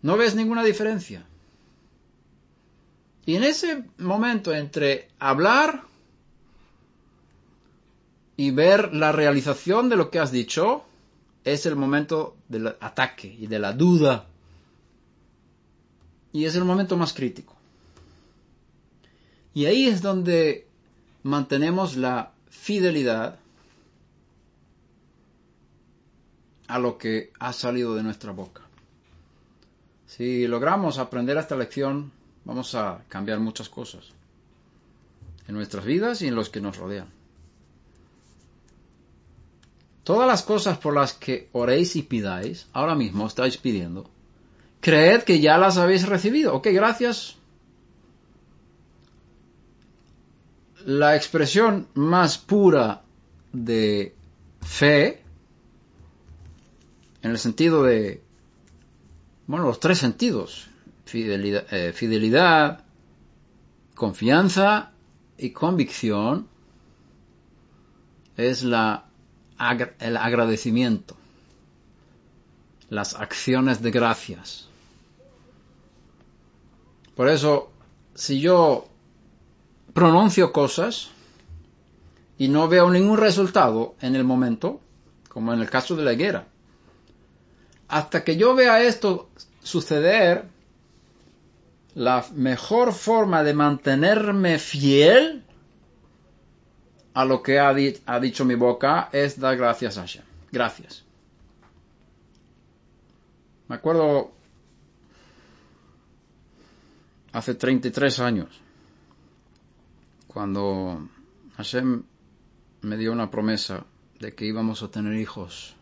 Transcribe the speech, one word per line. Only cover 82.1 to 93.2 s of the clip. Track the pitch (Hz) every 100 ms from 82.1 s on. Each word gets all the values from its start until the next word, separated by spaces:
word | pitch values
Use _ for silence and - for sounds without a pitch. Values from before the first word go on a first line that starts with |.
| _ _ _
y | 135
no | 143 160
veo | 180 175
ningún | 180 196 214
resultado | 214 185 190 190 131 110 117 -
en | 127 131
el |
momento, | 127 127 127 113 170 - _ _ _ _ _
como | - 113
en | 117
el | 113
caso | 131 127 170
de |
la | 147
higuera, | 117 185 160 - _ _ _ _ _ _ _ _ _ _ _ _ _ _
hasta | 151 147 170
que | - 160
yo | 226 262
vea | 247 226
esto | 240 233 208 180 - - - _
suceder, | - 175 - 151 165 214 180 180 185 _ _ _ _ _ _ _ _ _ _ _ _ _ _
la | - 123 127 -
mejor | 151 131 123 - 226 247
forma | 185 - 226